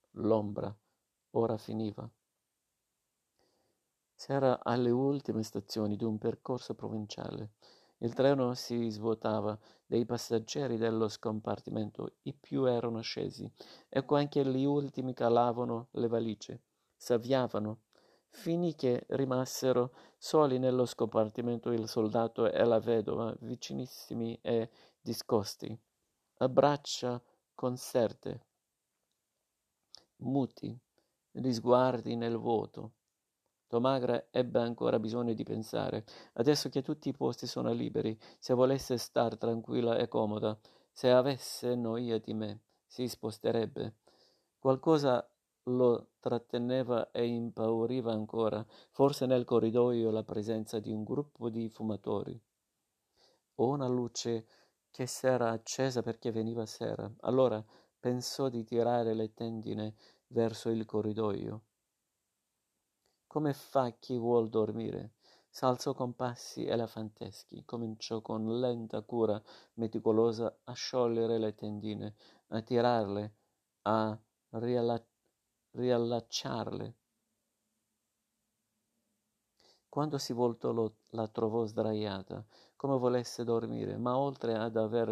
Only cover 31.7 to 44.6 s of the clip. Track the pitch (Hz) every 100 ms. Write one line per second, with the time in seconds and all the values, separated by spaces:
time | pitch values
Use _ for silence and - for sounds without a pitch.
31.7 | 123 127 120 117 117 117 113 117 110 104
32.7 | - 110 - _ _ _ _ _ _ _
33.7 | 117 127 135 120 120 - 123 123 120 117
34.7 | 117 120 117 110 120 120 113 110 110 107
35.7 | 113 104 110 - - - - 120 143 135
36.7 | 139 131 151 147 131 131 120 123 127 120
37.7 | 117 120 113 110 110 - - - 123 131
38.7 | 135 - 120 - 127 117 110 117 117 113
39.7 | 123 117 113 117 120 107 107 110 107 -
40.7 | _ _ - 127 127 131 127 - - 123
41.7 | 123 117 113 123 113 113 110 104 107 -
42.7 | _ _ - 123 - 117 - 110 117 110
43.7 | - 107 - _ _ _ _ _ _